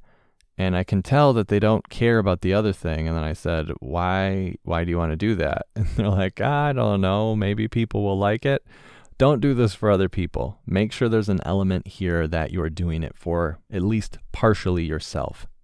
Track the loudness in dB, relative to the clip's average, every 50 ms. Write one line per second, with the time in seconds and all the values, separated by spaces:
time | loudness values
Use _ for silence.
0 | -12 _ _ _ _ _ _ _ _ _ _ -2 -2 0 0 0 0 0 0 -2
1 | 0 2 4 4 6 6 4 2 2 2 2 2 4 4 2 2 -2 -4 -4 0
2 | 2 4 4 4 4 2 0 0 0 0 2 2 2 0 -2 -2 -4 -4 -4 -2
3 | -2 -2 -2 -2 -4 -4 -6 -6 -4 -4 -2 -2 -2 -4 -8 -10 -8 -6 -4 -2
4 | -2 0 0 0 0 0 -2 -2 -4 -6 -8 -8 -6 -4 -2 -2 -2 0 0 0
5 | 0 -2 -2 0 0 0 0 0 0 -2 -2 -4 -6 _ -6 -4 -4 -2 0 0
6 | 0 2 2 2 0 0 -2 -2 -2 0 0 0 0 0 0 0 0 0 2 2
7 | 2 2 2 2 0 0 0 0 0 0 0 -2 -2 -2 0 -2 -2 -2 -2 -2
8 | 0 0 0 2 2 2 2 0 0 0 -2 -2 -4 -8 -20 -20 -20 -20 -20 -20
9 | -20 -8 -2 2 4 4 4 4 2 2 2 4 2 2 2 2 2 4 4 4
10 | 4 0 0 -2 -4 -4 -2 -4 -6 -6 -8 -10 -6 -2 0 0 0 0 0 0
11 | 0 2 2 2 2 2 0 -2 0 0 0 0 0 0 0 -2 -4 -8 -8 -6
12 | -4 -2 0 0 0 0 -2 -2 -4 -4 -4 -4 -4 -4 -4 -4 -4 -2 -2 -2
13 | -4 -6 -8 -10 -6 -4 -2 0 -2 -2 -4 -8 -12 -8 -4 -2 0 0 0 0
14 | -2 -4 -8 -14 -14 -12 -4 0 2 2 2 2 0 -2 -2 0 -2 -2 -4 -6
15 | -6 -6 -6 -6 -6 -6 -8 -12 -16 -16 -16 -14